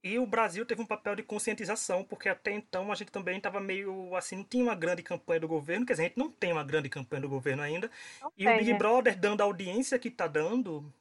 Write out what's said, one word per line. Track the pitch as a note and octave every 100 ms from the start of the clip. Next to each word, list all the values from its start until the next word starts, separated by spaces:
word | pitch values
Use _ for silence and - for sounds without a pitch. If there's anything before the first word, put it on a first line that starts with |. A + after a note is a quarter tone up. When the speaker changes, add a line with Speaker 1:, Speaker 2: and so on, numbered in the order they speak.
Speaker 1:
E | F#3 A3+
o | A#3+
Brasil | A3 A3 F3 A#3+
teve | A3
um | A3+
papel | G#3+ G#3 G#3
de |
conscientização, | - G#3 - G#3+ F#3+ G#3+ - F#3 F#3+
porque | - G3+
até | F3 -
então | G#3 - F#3 G3+
a | G3
gente | G3+
também | G3+ F#3 F#3+
tava | F3+ G3
meio, | G3 F#3+ G3 F#3+ F#3 F3+
assim, | F3+ F#3
não | G3+
tinha | B3
uma | A#3+ G3+
grande | D#3+ F3
campanha | - F3 - E3
do | D#3+
governo, | D#3+ D3 F3 B3
quer |
dizer, | D#3
a | F3
gente | A#3
não | D#4
tem | - F#3
uma | E3
grande | C#3 D#3 C#3
campanha | D3 C3 C#3+
do | C#3
governo | C3+ C3+ C#3
ainda. | D3 E3 A3+ - - -
Speaker 2:
Não | C#4+ -
Speaker 1:
E | G3+
o |
Speaker 2:
tem, | A3
Speaker 1:
Big | A3
Speaker 2:
né? | G#3
Speaker 1:
Brother | G#3+ B3 A#3+ F#3+
dando | G3+ G#3
a |
audiência | G#3 F#3 F#3 G3+ C4 B3+
que | A#3+
tá | - E3+
dando, | D3+ D#3+ A#3+ G3+ D3+ D3 -